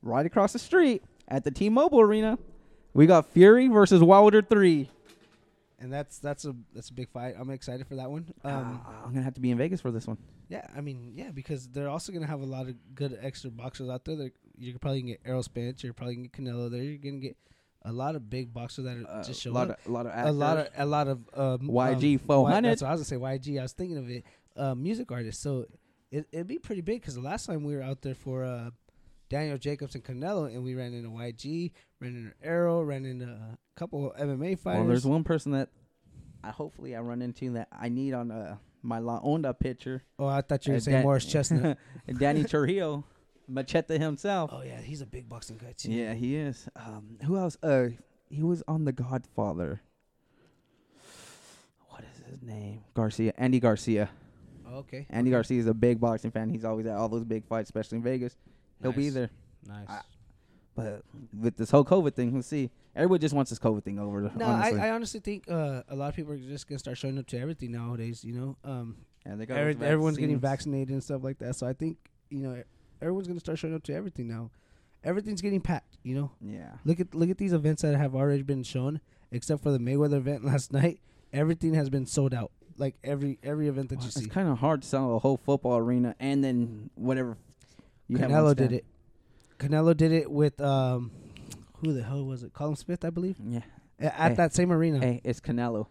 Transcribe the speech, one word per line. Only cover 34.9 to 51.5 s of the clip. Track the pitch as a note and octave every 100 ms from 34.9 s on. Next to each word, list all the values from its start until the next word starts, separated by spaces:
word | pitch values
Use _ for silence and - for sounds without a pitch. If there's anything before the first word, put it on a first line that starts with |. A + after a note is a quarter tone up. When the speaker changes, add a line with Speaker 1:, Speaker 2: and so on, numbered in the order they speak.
| B2 C3+
Speaker 1:
one | D#3+
person | D#3+ D#3+ -
that | C#3 C3+ _ _ _ _ - - -
I, | -
hopefully | - D3 - C3 A#2
I |
run | A#2+ A#2+
into | B2 A#2+ C3
that | A#2 -
I | - A#2
need | A#2+ C3+
on, | B2+ A#2+
uh, | A2+ F#2 G2+ _ _
my | A#2+ A2+
La | A#2 A#2
Onda | - D#3+ C#3+ A#2+
picture. | C3 B2 - C3 _ -
Speaker 2:
Oh, | C#3
I | C#3
thought | - C#3 -
you |
were | C3+
Speaker 1:
Uh, |
Speaker 2:
saying | A2+ C3
Speaker 1:
Dan-, |
Speaker 2:
Morris | C3+ C3+ -
Chestnut. | D#3 C#3 D#3 D#3+ C3+ - - -
Speaker 1:
<laughs> | B2
Danny | C#3 D3+
Trujillo, | C#3+ D3+ D3 G3 E3 D3 C#3+ _ _ _ -
Machete | C3 B2+ E3 D#3+ D#3+
himself. | D#3 C#3+ G3+ G3 D#3
Speaker 2:
Oh | B2
yeah, | C3 A#2+
he's | A2+ D3
a | B2+
big | C3 A#2
boxing | A#2 - A2
guy | A#2+ A#2+
too. | -
Speaker 1:
Yeah, | A#2 A2+
he | A2+ B2 D3
is. | D3 B2 - -
Um, | A2+ G#2+ G#2 A#2
who | C#3+ F#3+
else? | F3+ -
Uh, | D#3+ C3+ B2 A#2+ - _ _
he | C#3+
was | E3 E3+ -
on | D#3+ D3
The |
Godfather. | C3+ B2+ C3 - - G#2 E2+ E2 G2+ _ _ _ _ _ _ _ _ _ _ _ _ - - - - -